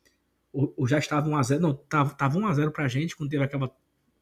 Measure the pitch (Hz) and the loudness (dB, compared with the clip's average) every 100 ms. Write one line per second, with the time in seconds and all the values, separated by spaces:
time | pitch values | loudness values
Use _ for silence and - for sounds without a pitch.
0 | _ _ _ _ _ 139 143 - 123 147 | _ _ _ _ _ -2 -2 0 0 0
1 | - 151 151 151 123 147 170 139 - 151 | 0 0 0 0 2 2 2 -2 -2 0
2 | 139 - 139 165 214 147 151 156 139 127 | 0 0 0 0 0 2 0 0 -2 -2
3 | 170 - 143 147 131 135 131 _ _ _ | -4 -6 -4 -2 -2 -2 -4 _ _ _
4 | _ _ | _ _